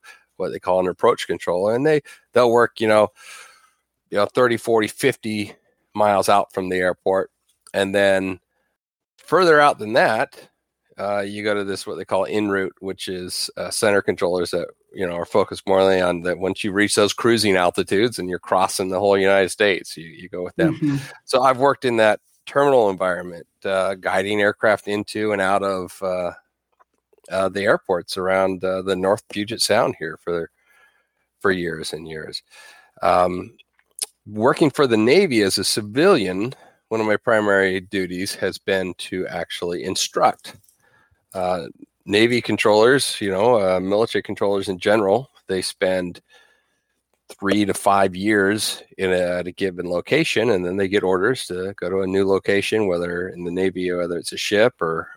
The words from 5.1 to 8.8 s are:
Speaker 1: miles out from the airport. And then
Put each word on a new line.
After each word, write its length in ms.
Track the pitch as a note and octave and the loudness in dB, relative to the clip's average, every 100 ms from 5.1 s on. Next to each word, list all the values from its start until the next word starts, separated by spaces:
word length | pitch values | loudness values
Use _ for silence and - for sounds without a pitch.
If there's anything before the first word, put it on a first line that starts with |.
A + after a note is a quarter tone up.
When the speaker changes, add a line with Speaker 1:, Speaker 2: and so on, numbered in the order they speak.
| - A2+ G#2+ G2+ - _ _ _ | -2 -4 -6 -6 -12 _ _ _
Speaker 1:
miles 360 | G#2+ G#2 G2+ F#2+ | 0 2 4 4
out 240 | G2+ F#2+ | 2 2
from 160 | - F#2 | -4 -4
the 80 | F#2 | -2
airport. 540 | F2+ F2 - F#2+ F#2 _ _ _ _ | -2 -2 -2 -2 -2 _ _ _ _
And 200 | G2 G2 | -4 -2
then 460 | G2+ G2 F#2+ F#2+ F#2 _ _ _ _ | 2 2 2 0 -8 _ _ _ _